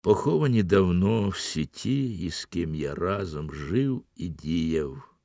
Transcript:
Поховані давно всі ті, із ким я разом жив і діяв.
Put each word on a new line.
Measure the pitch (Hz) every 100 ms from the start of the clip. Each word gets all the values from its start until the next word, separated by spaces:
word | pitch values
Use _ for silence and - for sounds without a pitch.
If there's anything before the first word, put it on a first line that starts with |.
Поховані | 98 104 143 160 151 117
давно | 92 98 92 87 98 113 101
всі | 95 - - 76
ті, | - 107 135 131 98
із | 87 -
ким | - 85 82
я | 78 71
разом | 73 87 101 92 76 76
жив | 73 71 104 139 127 - -
і | 85
діяв. | 78 76 82 80 80 73 - - _